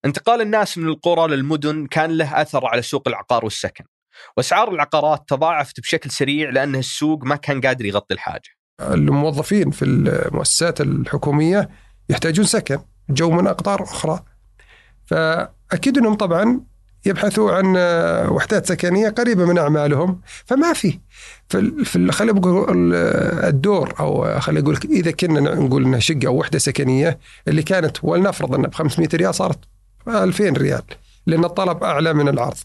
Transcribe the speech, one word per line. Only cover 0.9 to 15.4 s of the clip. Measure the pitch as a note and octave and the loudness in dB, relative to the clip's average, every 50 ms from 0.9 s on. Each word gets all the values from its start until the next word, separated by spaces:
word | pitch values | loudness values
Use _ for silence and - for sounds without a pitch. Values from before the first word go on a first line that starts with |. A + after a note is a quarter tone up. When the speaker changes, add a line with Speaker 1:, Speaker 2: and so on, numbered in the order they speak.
| D#3 D3+ - F3 F3 E3 E3 D#3+ D3+ | -4 -2 0 0 2 2 2 2 0
Speaker 1:
للمدن | C#3 C3+ C#3+ D#3+ D3+ C#3+ D3+ D3+ D#3 D3 | -2 0 -2 -2 -2 -2 -4 -4 -4 -8
كان | B2+ - D#3+ D#3+ E3 | -4 -2 -2 0 0
له | E3 D#3+ D#3+ C#3 - - | 0 -2 -2 0 0 -2
أثر | D3+ - - C3+ B2 | -2 0 -2 -2 -2
على | A#2 A#2 A#2+ | 0 -2 -2
سوق | A#2 - - C3+ - C3 | -2 -2 -6 -4 -2 -4
العقار | A2+ G2 G#2 - B2 A#2 A2+ | -6 -6 -2 0 0 0 0
والسكن، | G#2+ - - - - _ - - _ _ _ _ _ _ - - - _ | -2 -6 -6 -8 -8 _ -12 -20 _ _ _ _ _ _ -20 -20 -6 _
وأسعار | - B2+ - F3 G3 A3+ A3+ F#3 | -4 0 2 2 2 2 0 0
العقارات | D3+ D3 - - D3+ C#3+ D3+ D3+ C#3 _ - | -2 -2 0 0 0 2 2 0 -2 _ -4
تضاعفت | C#3+ C3+ D#3 E3 E3+ D3+ C#3+ - - - | -2 0 0 0 0 -2 -4 -6 -10 -12
بشكل | A#2 - - D#3 - C3+ | -4 -4 -4 -4 -4 -8
سريع | - - C#3+ C3 C#3+ D3+ D#3 C#3 | -4 -2 -2 -2 0 -2 -4 -2
لأن | B2 C3 C3+ C#3+ C3+ | 0 -2 0 0 -2
السوق | C3 C3 - - - D3 D3+ D#3 D3+ B2+ | -4 -4 -6 -4 -2 0 0 -2 -2 -2
ما | C3 D3 | -4 -4
كان | C#3+ - - C#3+ C3+ | -4 -2 -4 -4 0
قادر | B2 C3 B2+ B2 A2+ | 0 0 0 0 -4
يغطي | G2+ G2 G2+ - _ F#2 | -2 -2 -2 -2 _ -8
الحاجة. | - - - - - _ - _ _ _ _ _ - | -6 -6 -10 -10 -10 _ -20 _ _ _ _ _ -10
Speaker 2:
الموظفين | - - - D#3+ D3 D3 C#3 C#3+ D3 D#3+ C#3+ C#3 D#3 - G3+ G#3 E3+ C#3+ | -4 -2 0 2 2 2 2 2 0 0 -2 -4 -2 0 0 0 0 0
في | - - C#3+ | -2 -2 -2
المؤسسات | C#3 C3+ - C#3 C3 - - - - - - - - - - E3 E3+ E3 - | 0 2 2 2 2 0 0 -2 -2 -4 -4 -2 -2 0 0 0 0 0 -2
الحكومية | D3 C#3 C3+ C3 B2 - - C#3+ - D3 C#3+ D3 D#3 E3 F#3+ G#3 - - - - - - - _ _ - | -2 -2 -2 -2 -4 -4 -4 -4 -2 0 0 2 2 2 2 0 0 -2 -8 -20 -20 -20 -20 _ _ -4
يحتاجون | - - - E3 D#3 F#3 G#3 | -4 -2 -2 -2 0 2 0
سكن، | - - G#3+ - - C#3 D3 - _ _ _ _ - | 2 0 -2 -2 -2 -6 -6 -6 _ _ _ _ -4
جو | C#3 C3+ E3 E3+ | -2 0 2 2
من | D#3+ F3 F#3+ | 2 2 2
أقطار | G3 F#3 - - G3+ G3+ G3 | 2 0 -2 -2 -2 -2 -2
أخرى، | F#3 - - - - D#3 D#3+ F3+ - - _ _ _ _ _ _ - _ - - _ _ _ _ _ | -4 -8 -8 -6 -4 -4 -4 -4 -8 -18 _ _ _ _ _ _ -20 _ -20 -20 _ _ _ _ _
فأكيد | - E3 D#3+ D#3+ D#3+ D#3+ E3+ | -4 -2 0 0 0 0 -2